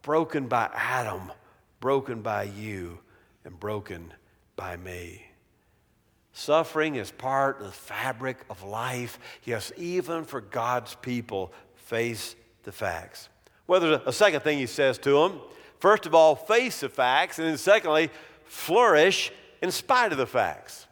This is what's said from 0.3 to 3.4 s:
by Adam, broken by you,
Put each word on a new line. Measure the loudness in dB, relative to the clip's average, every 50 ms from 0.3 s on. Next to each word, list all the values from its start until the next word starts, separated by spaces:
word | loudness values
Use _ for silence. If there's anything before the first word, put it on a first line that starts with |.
| -2 -6 -4 0
by | 0 0 0 -2
Adam, | -4 -6 -4 -2 -2 -2 -4 -4 -6 -10 -12 -14 -18 _ _ _ _ _ _ _ _ _
broken | -2 0 0 0 -2 -4 -10 -8
by | -6 -4 -4 -4 -4
you, | -6 -10 -12 -10 -10 -8 -8 -10 -12 -14 -16 _ _ _ _ _ _ _ _